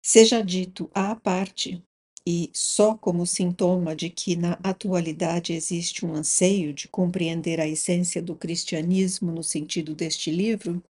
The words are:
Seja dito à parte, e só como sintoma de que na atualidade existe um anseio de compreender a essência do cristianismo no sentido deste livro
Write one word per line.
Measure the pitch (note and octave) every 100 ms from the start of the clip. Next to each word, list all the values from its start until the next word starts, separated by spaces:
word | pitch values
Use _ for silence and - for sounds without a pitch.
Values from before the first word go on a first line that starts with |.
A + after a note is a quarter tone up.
| -
Seja | A3 A3 A#3
dito | G3 F#3 F#3 - F3
à | G3 G3
parte, | A3 - F3+ F#3+ - - F3+ - _ _ - -
e | E3+ E3
só | - - - G#3+ A3
como | - F3 F3
sintoma | - F3+ F3+ F3+ F3+ E3+
de | D#3 E3+
que | - - E3+
na | F3 F3
atualidade | F#3+ F#3 G3 F3+ E3 D#3 E3 E3+ E3+
existe | E3 - F3 E3+ - E3+
um |
anseio | D#3 D#3 - F#3 G3+ D3+
de | C#3+ -
compreender | - F3+ F#3 E3 E3 D#3+ E3
a | D#3
essência | D#3 - F3 F3 F3+
do | E3+
cristianismo | D#3+ E3 E3+ - E3 E3+ F#3 F#3 F#3 F3
no | E3
sentido | D#3+ D#3 D3+ - D#3
deste | D#3 E3 - -
livro | E3+ G#3+ G#3+ F#3 F3 -